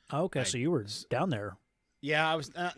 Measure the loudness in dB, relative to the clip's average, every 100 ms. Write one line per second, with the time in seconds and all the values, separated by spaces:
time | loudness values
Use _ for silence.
0 | -6 -2 -2 0 -2 0 2 2 0 -8
1 | -2 0 0 0 -4 -10 _ _ _ _
2 | 0 2 4 2 -2 -4 -4